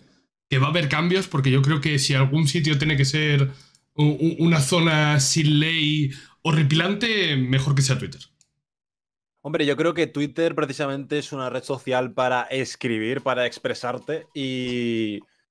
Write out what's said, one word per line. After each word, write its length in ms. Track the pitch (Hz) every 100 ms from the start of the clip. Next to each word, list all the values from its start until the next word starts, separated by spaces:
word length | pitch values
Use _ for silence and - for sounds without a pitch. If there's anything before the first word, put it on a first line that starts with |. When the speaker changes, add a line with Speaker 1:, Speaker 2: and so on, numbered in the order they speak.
| _ _ _ _ _
Speaker 1:
que 100 | 135
va 80 | 139
a 20 |
haber 180 | 170 143
cambios, 400 | 151 175 185 190
porque 220 | 147 135
yo 140 | 131
creo 180 | 135 156
que 160 | 156 147
si 160 | 139
algún 340 | 135 135 151 151
sitio 300 | 175 156 147
tiene 180 | 156 147
que 100 | 135
ser 440 | 151 151 143 135 - - _ _ -
u-, 80 |
u-, 320 | 151 143 165 165 165
una 140 | 160
zona 600 | 135 180 165 156 151 147
sin 400 | 135 160 151 147
ley 520 | 156 165 151 151 139 - - _
horripilante, 920 | 160 156 143 156 175 208 233 214 170 139
mejor 360 | 127 135 135
que 80 | 135
sea 160 | 135 127
Twitter. 240 | - - - _ _ _ _ _ _ _ _ _ _ _
Speaker 2:
Hombre, 240 | 143 165 143
yo 120 | 139
creo 160 | 160
que 140 | 165 151
Twitter 460 | 143 143 - 165
precisamente 640 | 156 147 135 139 139 131 147
es 140 | 139
una 180 | 139 127
red 140 | 123
social 500 | - 131 - 127 127
para 300 | 123 127 127
escribir, 800 | - 131 127 - 123 113 110 135
para 240 | 131 127 123
expresarte, 840 | - 131 113 123 123 - 156 -
y 880 | 147 135 131 123 123 120 113 107 101 - _ _